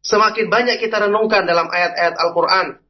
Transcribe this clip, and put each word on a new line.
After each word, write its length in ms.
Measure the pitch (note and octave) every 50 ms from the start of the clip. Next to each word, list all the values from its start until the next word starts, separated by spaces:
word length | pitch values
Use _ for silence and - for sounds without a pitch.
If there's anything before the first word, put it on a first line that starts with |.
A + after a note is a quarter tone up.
| - -
Semakin 400 | A3 G#3 A3 A3 G#3+ A3+ G#3 F3
banyak 320 | G3 A#3 B3 B3 A#3 B3
kita 240 | A#3 A3 A3 G#3 G#3
renungkan 400 | G3+ G#3 A3 A3 A3 A3 G3 F3
dalam 240 | E3+ E3+ E3+ D#3+ E3+
ayat-ayat 480 | F3 F3 F3 E3+ F3 - F3 E3+ E3+
Al-Quran 640 | - E3 E3+ E3 E3+ E3+ E3+ F#3 F#3+ F3+ - - _ _